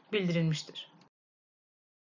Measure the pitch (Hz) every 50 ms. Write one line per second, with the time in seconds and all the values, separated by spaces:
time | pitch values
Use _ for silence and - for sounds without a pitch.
0 | - - 220 208 185 175 165 170 165 160 151 151 - - - - - - - -
1 | - _ _ _ _ _ _ _ _ _ _ _ _ _ _ _ _ _ _ _